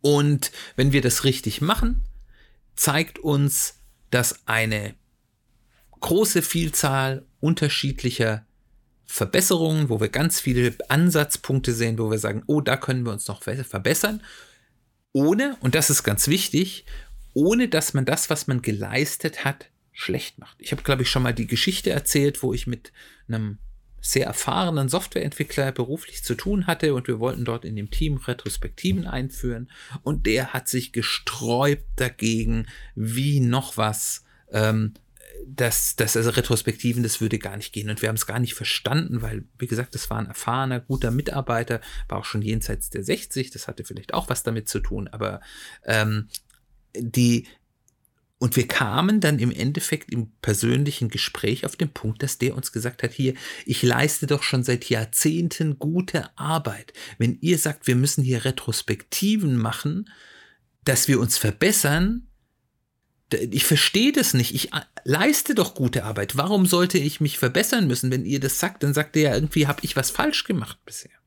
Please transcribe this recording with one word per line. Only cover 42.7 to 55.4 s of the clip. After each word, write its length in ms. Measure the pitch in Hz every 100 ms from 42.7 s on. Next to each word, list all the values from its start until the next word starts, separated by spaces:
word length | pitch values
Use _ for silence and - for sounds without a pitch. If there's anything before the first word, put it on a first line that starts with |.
| 101 -
der 120 | -
sechzig, 460 | - 185 - - 127
das 180 | - -
hatte 160 | -
vielleicht 300 | - 104 104
auch 160 | 110 -
was 140 | 123
damit 260 | - 113 107
zu 100 | 104
tun, 280 | - 98 101
aber, 340 | 107 104 98 - - - -
ähm, 460 | - 113 107 107 107 - _ _ _ _ _ -
die, 520 | 117 117 120 117 - - _ _ _ _ _ _ _ _
und 160 | 123 -
wir 120 | 117
kamen 520 | - 117 120 180 214
dann 200 | 170 147
im 100 | 120
Endeffekt 600 | - 117 151 - 151 -
im 180 | 127 110 _
persönlichen 640 | - 104 113 123 143 - 113
Gespräch 560 | - - - - 120 -
auf 100 | -
den 140 | 156
Punkt, 320 | - 110 110
dass 160 | 139 -
der 180 | 123 127
uns 160 | -
gesagt 300 | 117 117 -
hat, 100 | 120
hier, 220 | - 131 131 - - -
ich 160 | -
leiste 460 | - 123 147 - 143
doch 160 | 143
schon 200 | - 131
seit 240 | 123 123 -
Jahrzehnten 880 | 113 110 - 151 160